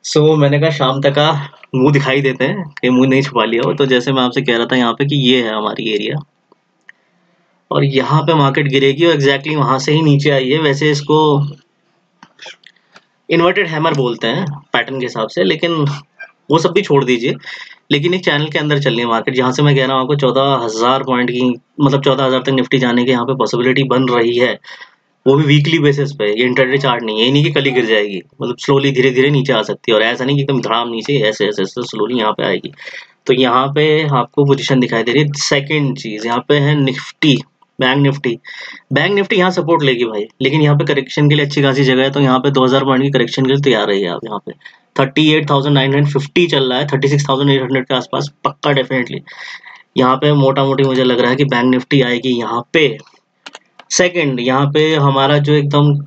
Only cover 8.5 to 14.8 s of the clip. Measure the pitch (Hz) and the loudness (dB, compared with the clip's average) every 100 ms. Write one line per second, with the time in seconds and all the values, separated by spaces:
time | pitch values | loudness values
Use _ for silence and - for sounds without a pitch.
8.5 | 156 147 135 135 139 170 156 139 139 151 | 0 0 2 2 2 2 2 2 0 -2
9.5 | 151 127 131 143 151 156 139 147 135 131 | -2 0 -2 0 2 2 2 2 0 0
10.5 | 151 151 139 151 143 143 151 151 143 143 | 0 0 0 0 0 0 2 4 2 -2
11.5 | - _ _ _ _ _ _ - _ - | -8 _ _ _ _ _ _ -20 _ -20
12.5 | - _ _ _ - _ _ - 165 185 | -20 _ _ _ -20 _ _ -2 2 2
13.5 | 185 180 156 165 147 123 117 113 143 175 | 0 -2 -2 -2 0 -2 -2 -4 -4 -6
14.5 | 143 _ 127 | -8 _ -4